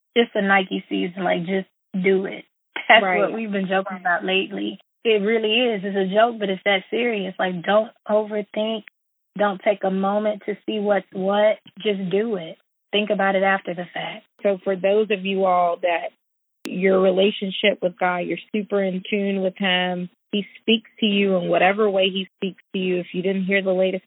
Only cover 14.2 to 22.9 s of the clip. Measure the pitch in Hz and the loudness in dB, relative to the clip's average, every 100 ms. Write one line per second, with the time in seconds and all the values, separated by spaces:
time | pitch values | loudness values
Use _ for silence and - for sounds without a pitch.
14.2 | - _ 208 190 196 190 190 208 208 202 | -18 _ -2 -2 -2 0 2 2 2 -2
15.2 | 190 190 190 180 180 175 180 165 160 - | -2 0 2 4 2 0 -2 -2 -4 -14
16.2 | _ _ _ _ - 185 190 190 190 185 | _ _ _ _ -10 0 2 4 4 4
17.2 | 202 - 196 - 208 - 180 - 180 180 | 2 2 -4 0 0 2 -2 0 -2 0
18.2 | 170 170 - 214 196 202 190 185 - 208 | -4 -6 -4 -6 -2 -2 0 -4 -4 -2
19.2 | 196 196 185 - 196 180 180 180 180 _ | 0 0 -2 -2 0 0 0 -4 -8 _
20.2 | _ 202 196 - - 226 - - 214 202 | _ -6 -6 -6 0 0 -2 -4 0 2
21.2 | 196 185 175 170 180 202 214 190 190 190 | 2 2 2 2 4 4 2 2 0 -2
22.2 | 185 _ 196 - _ 196 185 | -8 _ -8 -8 _ -4 -2